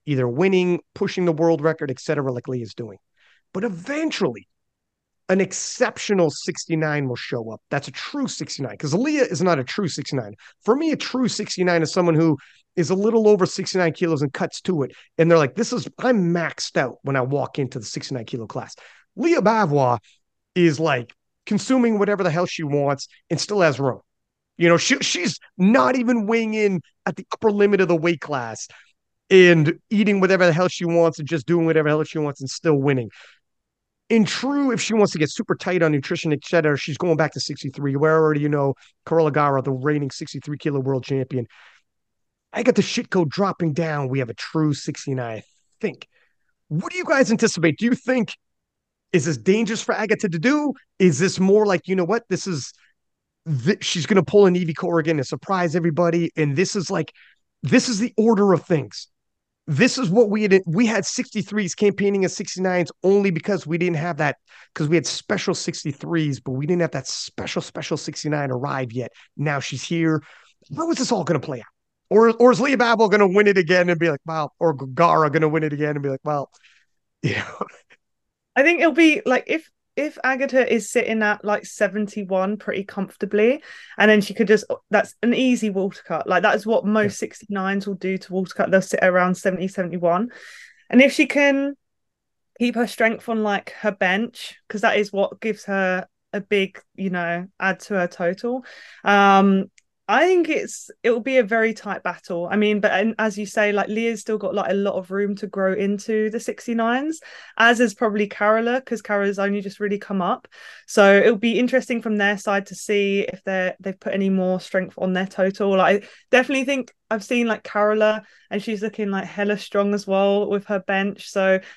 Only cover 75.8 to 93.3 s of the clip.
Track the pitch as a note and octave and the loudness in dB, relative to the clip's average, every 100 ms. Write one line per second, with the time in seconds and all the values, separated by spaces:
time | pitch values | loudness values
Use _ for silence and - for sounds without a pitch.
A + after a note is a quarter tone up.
75.8 | D3+ D3 C#3 C3+ D3+ D3 C3+ _ _ _ | -4 -2 -4 -4 -4 -4 -6 _ _ _
76.8 | _ _ _ _ C#3+ - - - - - | _ _ _ _ -4 -4 -6 -10 -12 -12
77.8 | _ _ _ _ _ _ _ B3 D4 E4+ | _ _ _ _ _ _ _ 2 4 4
78.8 | E4 C#4 D#4+ D4 - B3 - D#4+ - _ | 4 6 6 4 0 0 -2 -6 -6 _
79.8 | _ - D4 - B3+ C4 C4+ B3+ B3 A#3 | _ -6 -6 -2 -2 -2 0 0 2 0
80.8 | G3+ B3 - A3 G#3 G#3 G3+ G#3 - - | 0 -2 0 0 0 -2 -2 -4 -4 -4
81.8 | G#3 G3 G#3 G#3+ F#3+ F#3+ F#3+ G#3 - - | -2 -2 -6 -8 -4 -2 -2 -4 -6 -8
82.8 | G3+ - F#3+ - G3 G#3 A3+ D4+ - - | -6 -8 -8 -6 -2 2 2 2 -6 -20
83.8 | - - G#3+ G#3+ G3+ G3 G#3 G#3+ - - | -10 2 6 6 4 0 2 2 2 -8
84.8 | _ G#3 - - A#3 A#3 B3+ B3 G#3+ F#3+ | _ 0 0 -2 0 2 0 0 -2 -2
85.8 | F#3+ - - D#3+ - F3+ G3+ G#3+ G#3 A3 | -4 -6 -8 -6 0 2 2 2 0 0
86.8 | G3 G#3+ G#3 - - - A3 G3 F#3+ G3 | 2 0 0 -2 -10 -10 -8 -6 -2 -4
87.8 | G3+ F#3+ F#3 F#3+ - F3+ F3+ - E3+ F#3+ | -4 -6 -4 -6 -4 -6 -4 -2 2 2
88.8 | F#3 - F#3 F3+ F3+ F3+ G3 F3 F#3 G3+ | 2 2 2 4 2 0 -2 -2 -4 -4
89.8 | F3 F3 E3+ F3+ A#3+ - - - - _ | -6 -2 0 0 -2 -8 -20 -20 -20 _
90.8 | - B3 C4+ C#4+ C#4+ C#4+ C#4+ C#4 C#4 C#4+ | 2 6 6 4 0 2 2 2 -2 -8
91.8 | _ _ _ _ _ _ _ - A#3+ A#3 | _ _ _ _ _ _ _ -4 -2 -2
92.8 | A3+ - A3+ A3+ - | -4 0 0 0 -4